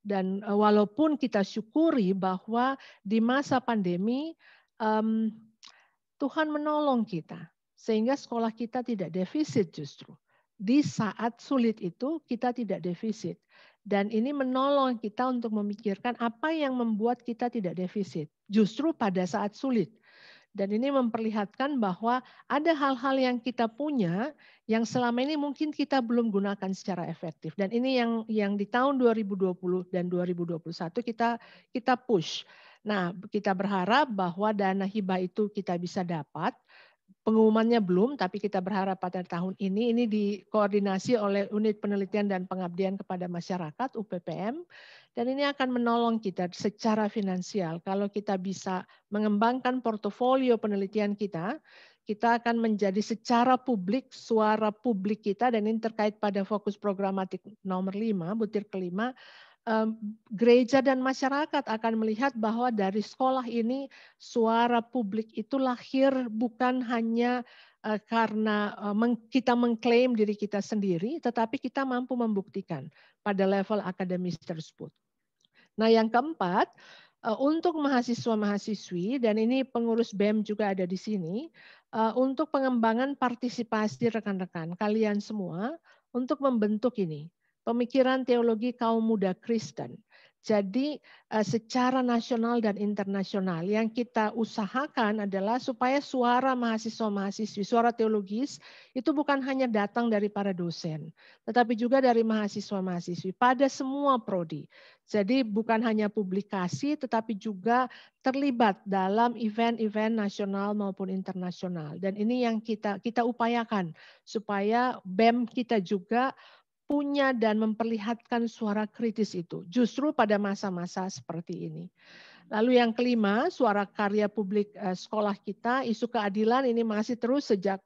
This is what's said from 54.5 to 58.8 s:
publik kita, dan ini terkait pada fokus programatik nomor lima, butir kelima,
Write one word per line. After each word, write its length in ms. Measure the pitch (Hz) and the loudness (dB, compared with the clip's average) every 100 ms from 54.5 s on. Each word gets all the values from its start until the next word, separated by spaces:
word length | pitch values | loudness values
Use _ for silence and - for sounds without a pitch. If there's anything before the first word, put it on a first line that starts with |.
| 214 214 | 2 0
publik 560 | 208 254 208 196 208 | -2 -2 -2 -2 -2
kita, 240 | - 190 247 | -2 0 2
dan 160 | 233 | 2
ini 160 | 208 226 | 0 0
terkait 400 | 226 220 214 214 | -2 0 -2 0
pada 240 | 208 202 | -2 -2
fokus 320 | 190 214 214 196 | -2 -2 -4 -4
programatik 640 | 208 190 196 190 185 185 - 214 | -4 -2 -2 -2 -4 -8 -12 -14
nomor 320 | 196 185 190 196 | -6 -4 -2 -2
lima, 400 | 226 202 165 220 | -2 -2 -2 -2
butir 320 | 226 214 202 | -2 -4 -6
kelima, 480 | 196 | -6